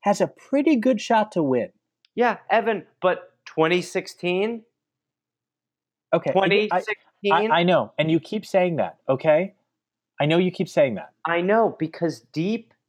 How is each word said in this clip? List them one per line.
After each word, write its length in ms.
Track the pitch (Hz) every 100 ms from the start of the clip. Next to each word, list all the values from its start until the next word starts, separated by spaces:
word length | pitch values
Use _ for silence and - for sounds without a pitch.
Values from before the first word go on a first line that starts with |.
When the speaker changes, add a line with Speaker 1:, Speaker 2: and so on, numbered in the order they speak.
Speaker 1:
has 200 | 202 202
a 60 | 175
pretty 500 | - - 277 294 277
good 240 | 233 240
shot 320 | - 226 214
to 100 | -
win. 260 | 147 127 98 _ _ _ _ -
Speaker 2:
Yeah, 220 | 240 202 _
Evan, 360 | 214 233 208 - _
but 320 | 185 180 - _ -
twenty 360 | - 160 180
sixteen? 840 | 175 190 - - 180 180 208 233 - _ _ _ _ _ _ _ _ _ _ _ _ _ _
Speaker 1:
Okay, 160 | 165 165
I, 40 |
I, 0 |
Speaker 2:
Twenty 360 | 156 190 202 214
sixteen? 840 | 180 - 208 _ _ 202 170 214
Speaker 1:
I 120 | 160
know, 280 | 175 170 107 -
and 120 | 156
you 100 | 165
keep 260 | - 214 -
saying 320 | 190 180 160
that, 200 | 92 - -
okay? 460 | 135 160 151 196 _ _ _ _ _ _ _
I 60 | 147
know 120 | 165
you 140 | 180
keep 180 | 175 185
saying 260 | - 143 101
that. 160 | 76 _ -
Speaker 2:
I 160 | 170
know, 340 | 180 220 214 -
because 440 | 160 - 170 139 _
deep 420 | 151 175 226 - _